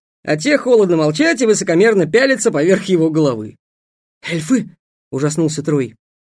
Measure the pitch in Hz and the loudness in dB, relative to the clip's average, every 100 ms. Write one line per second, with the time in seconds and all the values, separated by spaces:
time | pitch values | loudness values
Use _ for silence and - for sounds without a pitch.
0 | _ _ - 156 196 294 247 233 196 170 | _ _ -6 -4 0 0 2 2 4 2
1 | 151 156 320 285 233 208 196 170 220 208 | 0 0 0 2 0 0 0 2 4 2
2 | 156 208 269 262 226 156 156 185 - 180 | 2 2 2 0 -2 0 2 0 0 0
3 | 160 156 151 117 107 - _ _ _ _ | 0 0 0 -2 -8 -16 _ _ _ _
4 | _ _ - 170 156 254 - _ _ _ | _ _ -8 -8 -2 -2 -2 _ _ _
5 | _ 131 147 156 160 156 143 151 123 - | _ -4 -4 -2 -2 -2 -4 -2 -4 -10
6 | _ _ | _ _